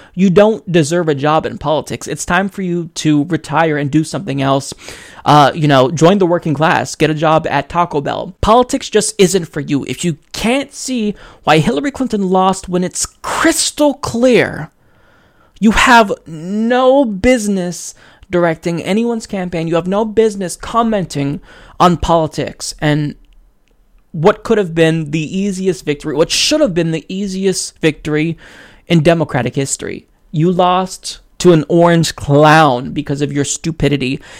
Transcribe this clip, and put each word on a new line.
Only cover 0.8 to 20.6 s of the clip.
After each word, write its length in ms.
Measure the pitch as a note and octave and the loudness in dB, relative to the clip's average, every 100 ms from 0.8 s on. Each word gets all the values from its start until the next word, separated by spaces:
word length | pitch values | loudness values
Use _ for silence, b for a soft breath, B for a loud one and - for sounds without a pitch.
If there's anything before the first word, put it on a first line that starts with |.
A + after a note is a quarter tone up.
| D3 F3 D#3+ | 2 0 0
a 60 | |
job 320 | C#3+ C#3+ D#3 A#2 | 0 0 0 -2
in 100 | A2+ | -6
politics. 520 | D3 D3+ - C3 - | -2 -2 -4 -10 -10
It's 160 | D3+ | -10
time 240 | - F3+ G3+ | -2 -2 -2
for 140 | - | -4
you 260 | F#3 F3 E3 - | -4 -4 -6 -4
to 300 | D#3 D3 C#3+ | 0 2 2
retire 500 | D#3+ - D3+ E3 D3 | -4 -2 0 0 0
and 160 | C#3+ | 0
do 100 | D3+ | 0
something 400 | D#3 D3 - C#3 | -2 -6 -6 -4
else. 320 | C3+ C#3 - - B B B B | 0 0 -2 -12 B B B B
Uh, 280 | - D3 C#3 | 2 6 6
you 140 | - D3+ | 4 2
know, 240 | C#3 C3 | 4 4
join 260 | D#3 D#3+ G3+ | 4 4 4
the 80 | F3+ | 2
working 260 | F3 E3+ | 0 -2
class, 440 | C#3 D#3+ C3+ - - | -2 0 0 -2 -2
get 140 | D3+ | -2
a 40 | |
job 320 | D#3 D#3+ D#3+ - | 0 0 0 0
at 220 | C#3 - | -4 -4
Taco 320 | E3+ E3+ D3 | -4 -2 -2
Bell. 340 | C#3 - - - | -4 -6 -8 -4
Politics 500 | - A#3 B3 C4+ - | 2 4 2 -2 -2
just 240 | G#3+ G3+ - | -2 0 2
isn't 240 | F#3 F#3 | 2 2
for 160 | E3 E3 | -4 -8
you. 240 | C#3+ C#3 | -4 -4
If 200 | - B2 | -4 -6
you 140 | F3 D3+ _ | -4 -6 _
can't 400 | - A3 C4 C#4 | -6 -2 -2 -4
see 420 | - - B3+ G#3 G#3 B B | -10 -8 -4 -4 -6 B B
why 140 | - D#3 | 2 2
Hillary 340 | E3+ C4 C#4 | 2 -2 -4
Clinton 360 | - C4 G#3+ F#3 | -4 -4 -2 0
lost 400 | F#3 F#3+ F#3 - | 2 2 0 -4
when 140 | F3+ | -4
it's 240 | F3+ - - | -4 -6 -10
crystal 880 | _ - - D#4+ D#4+ - - D4 | _ -8 -2 0 0 -4 0 0
clear, 760 | C#4 - A#3 B3+ A3 B2 - D#3 _ b b b b b b b b | 0 -6 0 2 4 2 -4 -12 _ b b b b b b b b
you 100 | G#3 | 0
have 420 | G3+ - A#3 G#3 - - | 2 4 4 4 -2 -10
no 760 | D#3+ E3+ G#3 A3+ B3 C4 C4+ | -14 -8 -4 0 2 4 4
business 920 | B3+ F#3+ B3 B3+ G#3 G3 F3 E3+ - b b b _ | 2 0 2 2 0 -2 -4 -8 -14 b b b _
directing 520 | F3 E3+ D#3+ F3 E3+ | 0 0 0 -4 -6
anyone's 440 | - G3+ A#3 A3+ - | -2 -2 0 -4 -6
campaign. 420 | G3+ F3+ E3+ E3 | -8 -6 -4 -2
You 80 | E3 | -2
have 100 | F3+ | 0
no 180 | G3 | -2
business 500 | A3 G#3 A3 G3+ F3+ | 0 0 0 -2 -8
commenting 840 | - | -10